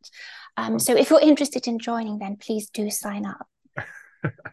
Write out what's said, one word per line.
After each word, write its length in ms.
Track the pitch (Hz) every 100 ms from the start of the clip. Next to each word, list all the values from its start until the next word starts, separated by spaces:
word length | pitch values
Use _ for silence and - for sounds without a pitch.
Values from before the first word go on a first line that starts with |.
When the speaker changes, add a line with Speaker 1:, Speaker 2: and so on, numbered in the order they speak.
| - - - - - -
Speaker 1:
Um, 140 | 226
Speaker 2:
Oh. 40 | 226
Speaker 1:
so 180 | 247 226
if 140 | 269
you're 100 | 311
interested 460 | 302 285 285 254 247
in 100 | 226
joining, 400 | 233 233 220 208
then 180 | 196 202
please 320 | - 214 208
do 180 | - 208
sign 380 | - 208 202 202
up. 200 | - - _ _ - - - - _
Speaker 2:
<laughs> 100 | 117 - -